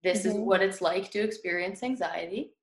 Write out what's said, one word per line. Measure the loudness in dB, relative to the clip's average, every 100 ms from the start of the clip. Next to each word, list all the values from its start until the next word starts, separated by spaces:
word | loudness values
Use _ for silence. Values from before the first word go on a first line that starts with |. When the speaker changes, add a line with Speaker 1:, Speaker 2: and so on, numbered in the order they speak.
Speaker 1:
This | 2 2 2
is |
Speaker 2:
Mm-hmm. | 0
Speaker 1:
what | 4 4
it's | 4 2
like | 0 0 -2
to | -2
experience | -2 -2 -4 -2 -4 -4
anxiety. | -4 -2 -2 -4 -6 -6 -8 _